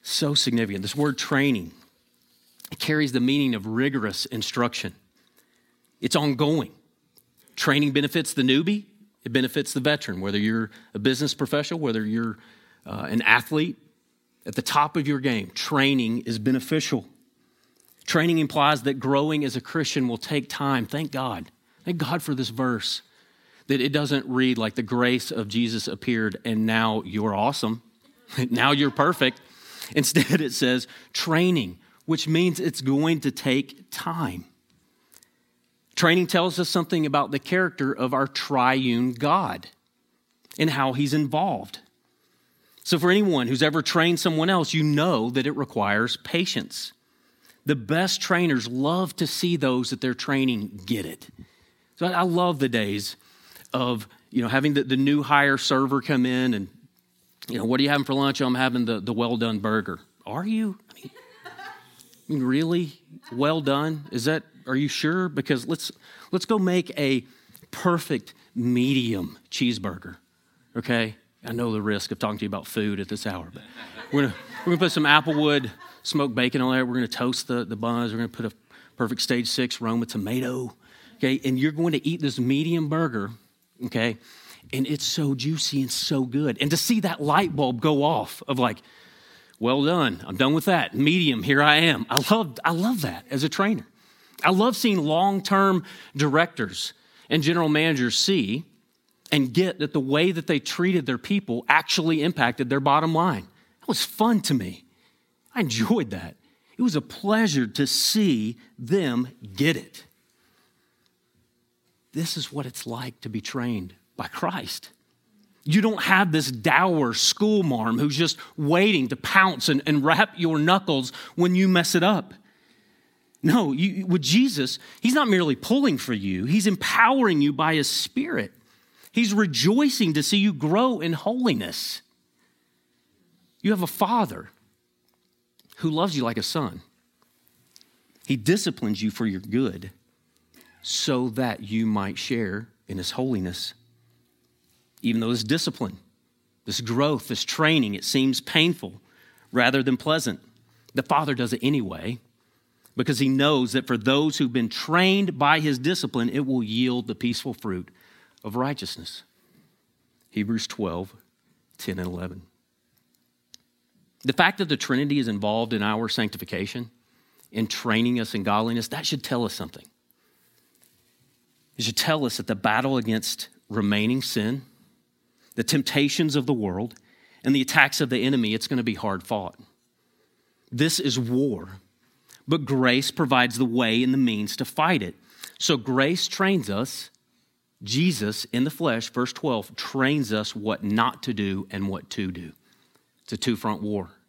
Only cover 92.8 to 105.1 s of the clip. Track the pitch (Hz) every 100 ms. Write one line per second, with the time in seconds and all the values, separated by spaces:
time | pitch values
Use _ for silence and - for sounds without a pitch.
92.8 | 202 247 147 85 - 139 147 - 196 202
93.8 | - _ _ _ _ - - 190 233 226
94.8 | 240 190 151 156 190 196 190 196 196 185
95.8 | - - - 139 147 147 170 - 104 92
96.8 | - - _ _ - 160 147 175 160 151
97.8 | 160 143 123 - - 196 98 123 - _
98.8 | _ _ _ _ - 151 131 120 185 -
99.8 | 147 156 131 143 180 165 156 151 - -
100.8 | 180 180 135 123 - 202 190 117 - 151
101.8 | 165 - 160 160 156 175 123 120 127 139
102.8 | 139 143 160 160 180 117 82 _ _ _
103.8 | - - - - 220 220 - 135 92 92
104.8 | _ _ _